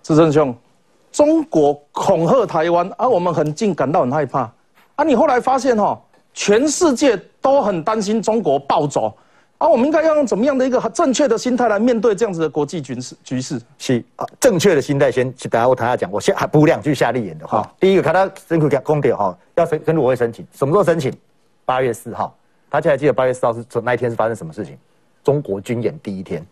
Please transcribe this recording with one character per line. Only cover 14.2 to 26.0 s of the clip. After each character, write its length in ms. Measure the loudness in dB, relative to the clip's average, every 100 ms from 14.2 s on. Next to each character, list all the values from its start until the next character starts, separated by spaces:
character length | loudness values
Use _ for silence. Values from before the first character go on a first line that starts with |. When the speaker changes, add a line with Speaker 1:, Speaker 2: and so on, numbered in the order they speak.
| -12 0
Speaker 2:
正 220 | 2 4
确 160 | 2 2
的 60 |
心 180 | 0 0
态 100 | 2
先， 220 | 2 -2 -6 -2
大 120 | 0
家 40 | 2
我 80 |
谈 140 | 2 0
下 80 | -2
讲。 160 | -2
我 80 | -2
先 160 | 0 0
还 100 | 0
补 200 | 4 4
两 160 | 2
句 120 | -2
夏 200 | 0 0
立 120 | 0 -6
言 120 | -10
的 100 | -4
话。 120 | -4
Speaker 1:
好。 160 | -4 _
Speaker 2:
第 140 | 2
一 20 | 4
个， 60 |
看 120 | 2
他 160 | 2 0 -4 -4
辛 100 | 0
苦 80 | 2
讲 160 | 0
公 160 | 0 0
点 160 | 0 0
哈， 200 | -2 -4 _ -2
要 100 | 0
申-， 140 | -2 -2
跟 100 | 0
陆 80 |
委 40 | 0
会 60 | 0
申 160 | -2
请， 140 | -4 -18
什 140 | -6 0
么 60 |
时 40 | 2
候 60 |
申 160 | 2 0
请？ 120 | -2 -8 _ _ _ _
八 180 | -4 -2
月 120 | -2
四 200 | -4 -10
号。 220 | -8 -8 _ _ _ _
大 120 | -2
家 80 | 0
还 80 | 2
记 80 | 2
得 80 |
八 120 | 2 0
月 80 |
四 120 | 0 -2
号 80 |
是， 100 | -2 -6 -6
那 120 | -2
一 40 | -2
天 120 | -2
是 40 | 0
发 120 | -2
生 80 | -2
什 100 | -10
么 60 |
事 140 | -10 -12
情？ 120 | -14 _ _ _ _
中 180 | 0 0
国 180 | -2 -6
军 200 | -4 -4
演 160 | -4 -6